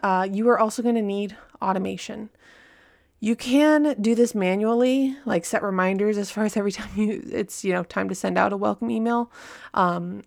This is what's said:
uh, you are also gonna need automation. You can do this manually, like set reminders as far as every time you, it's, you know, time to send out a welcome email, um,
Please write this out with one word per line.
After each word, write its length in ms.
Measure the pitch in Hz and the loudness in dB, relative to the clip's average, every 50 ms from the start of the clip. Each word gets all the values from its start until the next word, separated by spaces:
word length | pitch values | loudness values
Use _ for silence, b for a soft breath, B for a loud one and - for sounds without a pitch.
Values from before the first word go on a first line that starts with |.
| - | 0
uh, 260 | 196 190 185 190 196 | 0 2 2 0 0
you 160 | 196 202 226 240 | -2 0 4 4
are 80 | 240 - | 4 4
also 240 | 220 220 - - 226 | 2 0 0 -2 0
gonna 180 | 240 233 226 | 0 0 2
need 380 | 214 202 196 202 208 196 196 B B B _ - - | 0 -2 -2 -2 -4 -6 -8 B B B _ -6 -2
automation. 640 | 190 190 190 190 190 196 185 - - 208 214 214 214 b b b b b b b b b b b b b b b b b _ | -2 -2 0 -2 -4 -6 -8 -10 -12 -12 -12 -12 -14 b b b b b b b b b b b b b b b b b _
You 160 | 220 214 233 | -2 -2 -2
can 600 | - - 254 247 285 302 302 302 302 294 302 277 208 | -2 -2 2 4 6 6 6 6 6 4 2 0 0
do 160 | 202 226 233 | 2 2 4
this 200 | 220 240 233 - | 4 4 2 2
manually, 840 | 208 185 185 185 202 214 220 233 233 247 254 262 269 269 269 262 - - | 0 0 2 2 2 2 0 2 2 2 2 2 2 2 0 -2 -6 -4
like 220 | 233 - 170 - | -2 -2 -2 -2
set 160 | - - - - | -2 -2 -2 -2
reminders 560 | 202 190 185 185 185 196 196 208 214 214 202 | 0 0 0 0 0 2 2 0 0 0 0
as 120 | 202 190 | -4 -6
far 140 | - 208 214 | -4 -2 -2
as 100 | 214 - | 0 0
every 180 | 220 202 202 190 | 0 -2 -2 -4
time 180 | - - - 190 | -4 -10 -8 -2
you, 260 | 196 214 208 214 - - - - | -2 0 0 -2 -4 -8 -6 -6
it's, 320 | - 196 190 - - - | -6 -6 -6 -8 -6 -2
you 80 | 190 180 | -2 0
know, 100 | 180 180 | 0 -2
time 280 | - - 196 190 190 | -4 -4 -4 -4 -4
to 40 | 190 | -4
send 220 | - - 190 180 | -4 -4 -2 2
out 160 | 185 190 202 202 | 2 2 2 2
a 60 | 196 | 0
welcome 320 | 202 214 208 202 233 233 | 0 -2 -2 -2 -4 -2
email, 420 | 226 220 226 233 233 240 240 233 B B B B B B B B - | -2 0 0 0 0 0 -2 -4 B B B B B B B B 0
um, 500 | - 185 175 175 175 170 180 190 202 - | 0 2 2 0 -2 -6 -8 -10 -12 -14